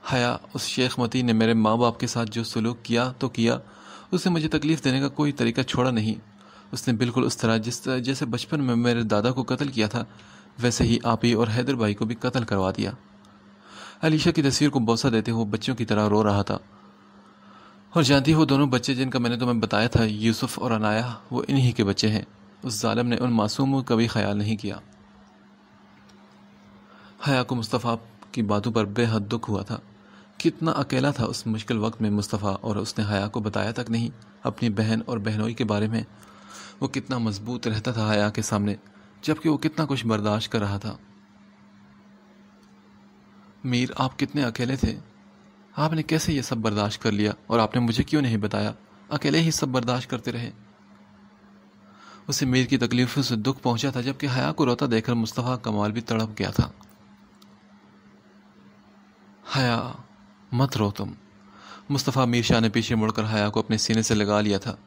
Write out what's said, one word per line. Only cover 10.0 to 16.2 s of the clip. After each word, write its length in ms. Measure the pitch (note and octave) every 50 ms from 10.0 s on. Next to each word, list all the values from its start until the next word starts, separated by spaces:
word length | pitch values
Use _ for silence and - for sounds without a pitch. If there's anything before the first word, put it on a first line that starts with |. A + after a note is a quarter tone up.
| A#2+ - - - - - - - - - - -
वैसे 240 | A#2 B2 A#2 - B2
ही 160 | A2+ A#2 A#2 -
आप 200 | A#2 A2+ A2 -
ही 80 | A#2+ A#2+
और 160 | G#2+ A#2+ A2+
हैदर 260 | G#2+ B2 B2 B2+ C#3
भाई 180 | B2 A2+ G#2 G#2
को 120 | G#2 A#2
भी 100 | A2 A#2
कत्ल 280 | A2+ - B2 A#2+ C3+ A2+
करवा 280 | - G#2+ G2 F#2+ F#2+
दिया।" 240 | - - G#2 G2 - - - - - - - - - - - - - - - - - - - - - -
अलीशा 300 | - D#3+ D#3 D#3 - F3
की 120 | E3 E3 D3
तस्वीर 260 | C#3 C3 - D3 D3
को 100 | C#3 C#3
बोसा 300 | A#2 A2 A#2 A2+ - C#3
देते 220 | A2+ A2 G#2+ -
हुए 140 | A#2 A2+ A2+
बच्चों 300 | G#2 G#2+ A2+ - - C3
की 100 | - A#2
तरह 200 | G#2 G#2+ G#2 G#2+ G#2+
रो 140 | G#2 G#2+